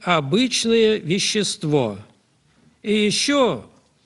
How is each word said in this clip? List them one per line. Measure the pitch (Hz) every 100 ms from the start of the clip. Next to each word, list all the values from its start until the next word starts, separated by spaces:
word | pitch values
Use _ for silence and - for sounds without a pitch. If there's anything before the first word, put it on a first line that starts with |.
обычное | 180 165 135 202 254 - 226 226 220 208
вещество, | 151 190 - 214 - - 156 147 113 98 - _ _ _ _ _ _ _
и | 208 214 208
ещё | - - 285 226 120 - _ _ _